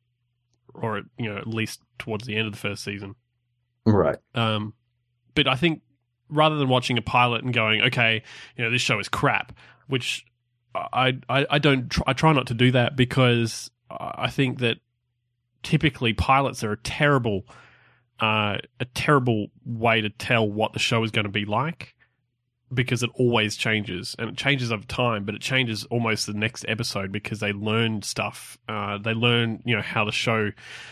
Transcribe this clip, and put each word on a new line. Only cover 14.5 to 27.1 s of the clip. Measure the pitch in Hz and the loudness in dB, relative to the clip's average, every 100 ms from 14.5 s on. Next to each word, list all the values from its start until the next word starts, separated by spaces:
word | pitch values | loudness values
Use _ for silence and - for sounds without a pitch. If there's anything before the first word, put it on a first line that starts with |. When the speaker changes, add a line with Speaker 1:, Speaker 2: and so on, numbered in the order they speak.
| 120 | 0
Speaker 1:
that | 120 - _ _ _ _ _ _ _ _ | -2 -2 _ _ _ _ _ _ _ _
typically | - 156 156 - 117 | -2 2 2 0 0
pilots | 110 - 135 135 - | 2 4 4 4 -2
are | 110 | -4
a | 104 | -4
terrible, | - - 147 139 120 98 - - - _ _ _ _ - | -6 0 4 4 2 -2 -4 -16 -20 _ _ _ _ -4
uh, | 110 107 104 - - - | 0 2 0 -2 -8 -10
a | 127 - | -8 -4
terrible | - 147 123 110 101 _ | 2 2 4 0 -2 _
way | - 113 113 113 | -10 -2 2 2
to | 107 | 0
tell | - - 120 107 | -4 0 2 2
what | 104 110 | 0 -2
the | - | -2
show | - 117 | 0 0
is | 113 | 0
gonna | 110 104 | -2 -2
be | 101 104 | -2 -2
like, | 104 147 165 - _ _ _ _ _ _ _ _ | -2 -2 -6 -14 _ _ _ _ _ _ _ _
because | 127 127 120 | -4 0 0
it | 120 | -2
always | - 127 117 107 - | 2 2 4 2 0
changes, | 120 107 104 90 117 - | 0 0 -2 -6 -8 -8
and | 117 | -6
it | 131 | -4
changes | 135 139 120 | 0 0 0
over | 110 - | -4 -4
time, | - 123 107 101 | -2 0 0 -4
but | 104 | -6
it | |
changes | - 131 123 107 107 | -2 0 0 -4 -4
almost | 120 117 107 - | -2 0 0 -2
the | |
next | 104 107 - - | -2 -4 -4 -6
episode | 107 117 - 98 | -4 -4 -4 -6